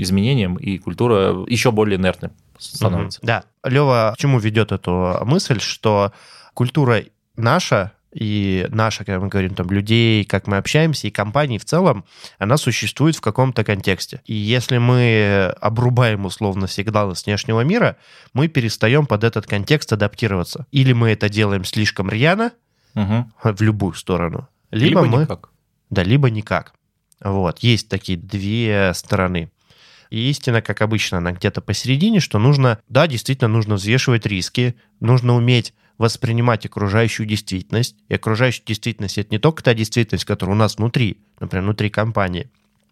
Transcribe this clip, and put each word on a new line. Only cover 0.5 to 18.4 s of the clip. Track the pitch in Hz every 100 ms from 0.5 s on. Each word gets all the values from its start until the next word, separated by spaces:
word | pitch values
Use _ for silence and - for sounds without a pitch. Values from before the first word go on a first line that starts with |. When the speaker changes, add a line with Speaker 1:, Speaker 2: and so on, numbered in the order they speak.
| 90
Speaker 1:
и | - 95
культура | - 82 120 104 95 92 92
ещё | 117 131
более | 107 107 95
инертной | 92 87 92 - _ _
становится. | - - 107 87 98 -
Speaker 2:
Мгм. | 117
Да. | 110 - _
Лёва | - 131 147 123 110 110
к |
чему | 143 127
ведёт | 107 110 107
эту | 98 - 90 90 90 104
мысль, | 165 - 110
что | - - 113 104 101 - - - -
культура | - 123 - 131 113 - _ _ -
наша, | 113 165 - 117 95 - _
и | 160 110 104 98 95 -
наша, | 110 110 -
когда | 101 95
мы | 98
говорим, | 101 92
там, | 95 90
людей, | 98 104 113 117 110
как | 98 98 -
мы | 98
общаемся, | - 151 160 139 107
и |
компании | - 104 110 151 110
в | -
целом, | 160 185 104 - - - -
она | 98 147
существует | - 113 107 - 151 156
в |
каком-то | - 104 131 123
контексте. | 107 101 98 95 - -
И | -
если | 107 104 123 120 123
мы | 120 123 120 110 104 98 92 -
обрубаем, | 107 113 120 123 123 104
условно, | 98 - 104 95 98
сигналы | - 101 107 101
с | 85 -
внешнего | 104 - 113
мира, | 127 220 170 - _ - -
мы | 120